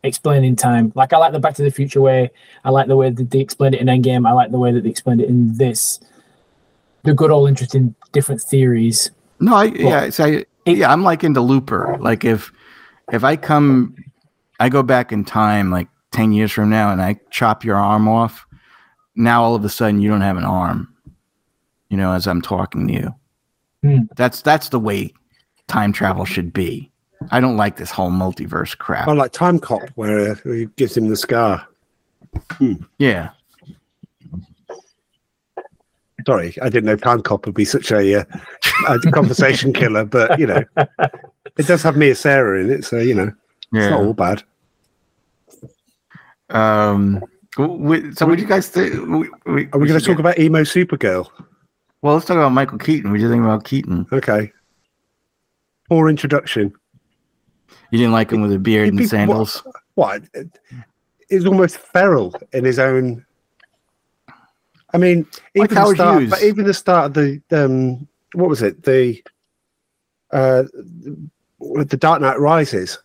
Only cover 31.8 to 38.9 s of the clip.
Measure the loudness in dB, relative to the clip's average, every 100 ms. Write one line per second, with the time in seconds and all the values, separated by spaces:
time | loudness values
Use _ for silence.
31.8 | _ _ _ _ _ -16 _ -2 -2 -2
32.8 | -10 _ 0 0 -6 _ _ _ _ -20
33.8 | _ _ -20 _ -18 -18 -18 _ _ -20
34.8 | _ _ _ _ _ _ _ -20 -20 _
35.8 | _ _ _ -12 -2 -2 -2 -6 -2 -2
36.8 | 0 0 0 0 0 -4 -4 -2 -2 -2
37.8 | 0 0 2 0 -2 -14 -20 -6 -4 -2
38.8 | 0